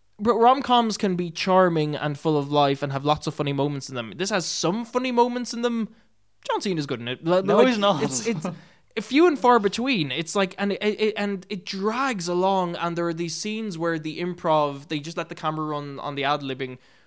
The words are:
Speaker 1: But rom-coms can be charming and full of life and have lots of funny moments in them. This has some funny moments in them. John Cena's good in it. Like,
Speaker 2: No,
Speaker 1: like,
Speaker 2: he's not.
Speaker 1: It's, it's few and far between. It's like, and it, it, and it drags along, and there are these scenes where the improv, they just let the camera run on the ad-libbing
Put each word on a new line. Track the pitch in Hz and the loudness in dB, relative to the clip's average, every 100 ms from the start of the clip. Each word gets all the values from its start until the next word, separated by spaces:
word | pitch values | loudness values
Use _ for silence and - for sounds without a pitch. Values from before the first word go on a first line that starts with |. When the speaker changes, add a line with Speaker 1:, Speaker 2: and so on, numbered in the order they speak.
| _ - | _ -4
Speaker 1:
But | 214 | 0
rom-coms | 226 233 277 254 247 226 196 | 4 6 4 4 4 2 0
can | 202 180 | -2 0
be | 175 | -4
charming | 160 190 185 185 165 151 151 | -4 2 6 6 4 0 -2
and | 147 139 | -4 -2
full | 165 151 | 2 2
of | 143 | 2
life | 147 143 135 | 4 4 4
and | 143 | -2
have | 135 143 | -2 0
lots | 151 - | 0 -2
of | |
funny | - 143 | -4 -2
moments | 139 147 139 - | 0 -2 -4 -8
in | |
them. | 147 113 | -8 -8
This | 104 190 | -6 -2
has | 208 | -2
some | 160 - 165 214 | -2 -2 0 0
funny | 226 247 254 | -2 -2 0
moments | 240 247 240 240 | 2 2 2 -6
in | 226 | -4
them. | 240 233 214 - _ _ _ _ - | -2 -2 -4 -8 _ _ _ _ -6
John | 453 | -4
Cena's | 214 170 | -2 -2
good | 139 123 | -4 -6
in | 120 | -6
it. | 131 | -6
Like, | 165 185 190 | 0 2 4
Speaker 2:
No, | 208 | 6
Speaker 1:
like, | 254 | 6
Speaker 2:
he's | 226 | 6
not. | 202 160 | 2 2
Speaker 1:
It's, | - 247 220 | 0 -4 -4
it's | 185 180 175 - _ _ - | -4 -6 -10 -16 _ _ -10
few | - 269 359 | 0 4 4
and | 269 | 4
far | 247 240 | 4 4
between. | 202 226 254 233 143 | 4 -2 0 0 0
It's | 131 160 202 | -2 -2 0
like, | 190 - | -2 -2
and | 202 | -4
it, | 196 | -2
it, | 214 208 214 202 | -2 0 0 0
and | 202 196 - | -4 -4 -6
it | 202 | -10
drags | - 196 202 233 269 214 170 | -8 -4 -4 -2 -2 -2 -2
along, | 175 190 190 175 170 | 0 2 2 0 -2
and | 170 | -4
there | 170 170 | -2 -2
are | |
these | 165 170 | -2 -4
scenes | 160 214 214 220 165 | -6 -6 -6 -6 -4
where | 170 165 | -2 -2
the | 156 151 | -4 -6
improv, | 175 175 170 156 147 139 147 | -6 -4 0 2 2 -4 -6
they | 151 | -8
just | 147 170 | -6 -8
let | 160 | -8
the | |
camera | 165 160 156 | -6 -6 -4
run | 151 147 143 139 | -4 -6 -8 -10
on | - | -8
the | 139 | -4
ad-libbing | 139 147 139 131 131 127 _ _ | 0 -2 -2 -6 -8 -10 _ _